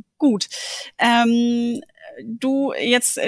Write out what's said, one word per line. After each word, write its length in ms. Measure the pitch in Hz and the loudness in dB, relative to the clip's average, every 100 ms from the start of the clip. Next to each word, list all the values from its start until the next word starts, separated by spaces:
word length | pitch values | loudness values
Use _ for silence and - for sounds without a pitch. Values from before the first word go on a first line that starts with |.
| - _ | -20 _
gut. 300 | 294 202 - - - - - - | 2 2 -4 -10 -10 -10 -12 -2
Ähm, 800 | 233 233 233 233 240 240 233 233 - _ - - | 2 4 4 4 2 0 -2 -4 -10 _ -20 -16
du 500 | 226 233 262 269 277 | -12 -6 -2 0 0
jetzt, 440 | - 240 247 247 - | -2 2 2 2 0